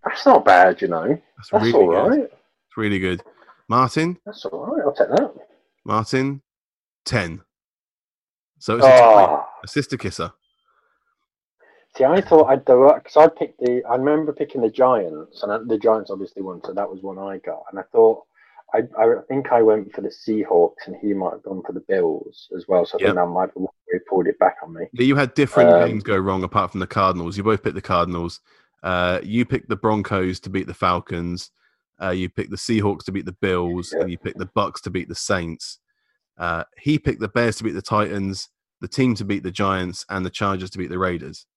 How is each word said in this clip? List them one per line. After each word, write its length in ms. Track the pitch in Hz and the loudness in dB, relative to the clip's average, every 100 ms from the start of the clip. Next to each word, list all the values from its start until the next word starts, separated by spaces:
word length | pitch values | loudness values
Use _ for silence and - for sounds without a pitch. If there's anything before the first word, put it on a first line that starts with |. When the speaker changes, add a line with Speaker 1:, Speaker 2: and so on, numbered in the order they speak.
Speaker 1:
That's 200 | - - | -8 0
not 200 | - 185 - | 4 4 6
bad, 340 | 90 92 87 | 6 6 2
you 80 | 95 | -4
know. 180 | 85 90 160 _ _ | -4 -2 -4 _ _
Speaker 2:
That's 140 | - | -4
Speaker 1:
That's 140 | 208 | 0
Speaker 2:
really 80 | 120 | 2
Speaker 1:
all 120 | 120 92 87 156 | 2 2 2 2
Speaker 2:
good. 100 | 285 | 0
Speaker 1:
right. 40 | 247 | -2
Speaker 2:
It's 440 | _ _ _ _ - | _ _ _ _ -6
really 200 | 107 98 | -4 -2
good. 240 | 92 87 - _ _ _ - | -4 -6 -10 _ _ _ -4
Martin? 500 | 117 131 - 165 180 | 0 0 0 -4 -6
Speaker 1:
That's 200 | - - - | -14 -14 -12
all 180 | - 220 | -10 -6
right. 160 | 302 | -4
I'll 100 | 147 | -4
take 140 | - - | -2 0
that. 240 | 151 277 - - _ _ _ | 0 -2 -8 -20 _ _ _
Speaker 2:
Martin, 560 | - 107 107 131 135 139 _ _ _ _ _ _ | -4 -4 0 -2 -2 -6 _ _ _ _ _ _
ten. 380 | - 120 87 82 _ _ _ _ _ _ _ _ _ _ _ _ | -4 -4 -4 -10 _ _ _ _ _ _ _ _ _ _ _ _
So 180 | - 113 | -4 6
it's 80 | 131 | 8
a 20 | |
tie. 80 | 127 | 10
Speaker 1:
Ah. 480 | 120 104 90 73 - - | 10 10 8 2 -4 -16
Speaker 2:
A 60 | - | -8
sister 300 | 147 143 131 | -6 -6 -8
kisser. 340 | 98 90 85 _ _ _ _ _ _ _ _ _ _ _ _ _ _ _ _ - | -8 -8 -10 _ _ _ _ _ _ _ _ _ _ _ _ _ _ _ _ 0
Speaker 1:
See, 80 | |
I 180 | 131 180 | 2 2
thought 260 | 190 160 147 | 6 6 6
I'd 160 | 131 | 4
go 240 | - 123 135 | 6 8 8
up, 160 | 151 | 6
'cause 140 | - 151 | 2 6
I 100 | 160 | 6
picked 320 | - 160 _ | 6 -8 _
the, 240 | 123 123 | -2 -2
I 120 | - 123 | -2 -2
remember 360 | 135 151 151 | 0 0 -2
picking 300 | 147 143 139 | -6 -6 -2
the 80 | 113 | -2
Giants, 720 | 113 127 120 87 76 80 - | 2 2 2 -2 -10 -18 -10
and 100 | 101 | -6
I, 60 | 110 | -6
the 180 | 117 110 | -4 0
Giants 320 | 113 110 98 | 0 0 -2
obviously 300 | 98 95 - | -10 -10 -12
won, 200 | 95 87 | -12 -12
so 80 | - | -10
that 160 | 95 101 | -8 -8
was 120 | 92 | -10
one 160 | 95 95 | -12 -12
I 180 | 98 95 | -12 -12
got. 260 | - - - | -12 -12 -14
And 80 | 101 | -16
I 40 | - | -4
thought, 300 | 117 113 110 _ _ _ - _ | 4 4 4 _ _ _ -20 _
I, 60 | 113 120 - | -4 -4 0
I 180 | 113 117 - | 2 2 -2
think 240 | 135 135 | -6 0
I 80 | 120 | 4
went 320 | 110 107 101 | 4 2 -2
for 80 | - | -10
the 80 | 98 | -10
Seahawks, 800 | - - 107 95 90 85 - - | -10 -6 -4 0 2 2 -2 -18
and 100 | 95 | -8
he 160 | 104 | -4
might 200 | 98 92 | -2 -4
have 100 | - | -8
gone 200 | - 95 - | -12 -12 -10
for 60 | |
the 60 | 87 - | -12 -4
Bills 600 | 95 85 76 - - - 87 | 0 0 -2 -10 -20 -16 -14
as 100 | 85 | 0
well. 200 | 92 87 | 0 0
So 100 | - | 0
I 60 | |
Speaker 2:
Yep. 40 | 95 | 0
Speaker 1:
think 80 | 90 | 0
that 100 | 87 | -2
might 240 | 87 92 - 92 _ - | -2 -4 -6 -10 _ -8
have 140 | 90 - | -8 -2
pulled 180 | 92 87 | -2 -2
it 120 | - | 0
back 180 | - - | -2 -2
on 100 | 85 | -18
me. 160 | 82 85 | -14 -14
Speaker 2:
Yeah, 100 | 117 | -2
you 120 | 131 139 | 0 2
had 180 | 131 | 0
different 340 | - 139 - - | 0 0 4 6
Speaker 1:
Um, 160 | 85 85 | 6 4
Speaker 2:
games 160 | 110 | -2
go 140 | 101 98 | -2 -2
wrong, 260 | 95 95 | 0 -4
apart 260 | 90 104 90 | -2 -2 -2
from 100 | 95 | -6
the 60 | 90 | -6
Cardinals. 500 | - 95 90 85 98 | 0 0 0 -6 -4
You 60 | |
both 180 | 101 107 | -2 -2
picked 120 | 107 | -4
the 80 | 95 | -8
Cardinals. 580 | - 90 87 87 85 - _ _ _ _ | -2 0 0 -4 -8 -10 _ _ _ _
Uh, 380 | 90 90 90 92 | -4 -2 0 -2
you 220 | - 113 | -4 -4
picked 240 | 120 131 - | -2 -4 -6
the 80 | 101 | -4
Broncos 640 | 113 107 98 98 92 90 | -2 -2 -2 -2 -2 -6
to 100 | - | -8
beat 160 | 95 87 | -8 -8
the 80 | |
Falcons. 760 | 87 92 87 - 85 87 87 - _ _ _ _ _ | -4 -2 -2 -4 -8 -8 -10 -12 _ _ _ _ _
Uh, 60 | 95 | -6
you 200 | 92 92 | -4 -6
picked 200 | - - | -8 -10
the 60 | 92 | -12
Seahawks 480 | - 113 104 92 | -4 -2 -2 -4
to 80 | - | -8
beat 140 | 95 92 | -10 -10
the 60 | |
Bills, 600 | 92 98 90 87 87 87 | -6 -4 -2 -4 -6 -8
Speaker 1:
Yeah. 80 | 82 | -6
Speaker 2:
and 100 | 90 | -6
you 60 | 87 | -6
picked 220 | 110 - | -12 -12
the 80 | 92 | -6
Bucks 340 | - 101 - | -4 -4 -8
to 80 | - | -10
beat 180 | 90 - | -8 -8
the 40 | |
Saints. 640 | 113 - 95 85 80 - - _ _ _ _ _ _ | -12 -4 -4 -4 -12 -16 -20 _ _ _ _ _ _
Uh, 260 | 85 82 - _ | -8 -6 -10 _
he 200 | 143 151 | -4 -2
picked 220 | - - | -2 -6
the 80 | 104 | -4
Bears 280 | 120 117 - | -2 -2 -2
to 80 | |
beat 80 | 110 | -8
the 80 | 90 | -8
Titans, 640 | - 104 107 101 98 95 - _ _ _ | -4 -4 -2 -4 -6 -8 -14 _ _ _
the 80 | 92 | -12
team 260 | - 127 110 | -2 -2 -2
to 100 | 101 | -4
beat 160 | 101 | -6
the 80 | 92 | -6
Giants, 560 | 90 98 95 90 95 - | -4 -2 -2 -6 -10 -10
and 160 | 95 | -8
the 60 | 90 | -8
Chargers 400 | - 101 95 92 | -4 -4 -4 -8
to 80 | 92 | -12
beat 100 | 90 | -10
the 100 | 90 | -4
Raiders. 480 | 92 87 - - _ | -4 -4 -12 -20 _